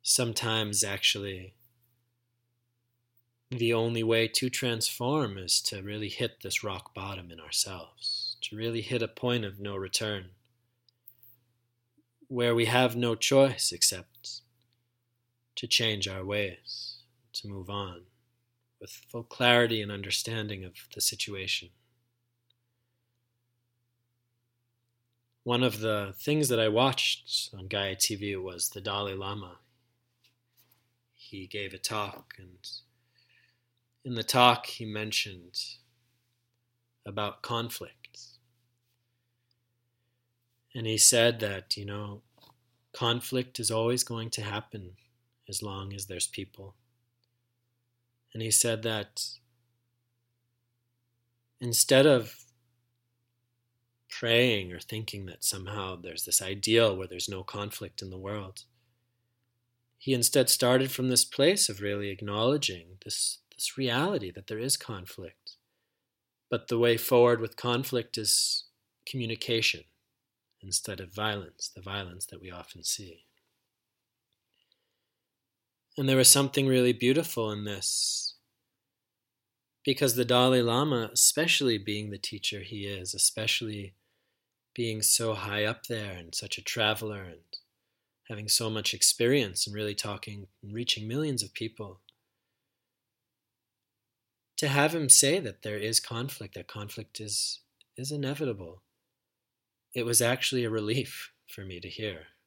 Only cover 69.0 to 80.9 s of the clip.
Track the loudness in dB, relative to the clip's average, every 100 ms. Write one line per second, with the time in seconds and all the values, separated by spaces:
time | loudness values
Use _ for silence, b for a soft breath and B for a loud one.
69 | -10 -6 -6 -6 -2 2 2 -2 -10 _
70 | _ _ _ _ _ _ -4 -4 -4 -10
71 | -10 -4 -4 -4 -8 _ -12 -12 -10 -8
72 | -8 -10 -12 -12 -14 -16 -16 -10 -6 -6
73 | -8 -18 _ _ _ _ _ _ _ _
74 | _ _ _ _ _ _ _ _ _ _
75 | _ _ _ _ _ _ _ _ _ -2
76 | 4 8 10 8 6 2 4 6 6 4
77 | 4 4 2 -2 -2 -4 -6 -4 -2 0
78 | 0 -2 -6 -10 _ _ _ _ _ _
79 | _ _ _ _ _ _ _ _ -2 2
80 | 4 4 6 8 8 6 6 4 4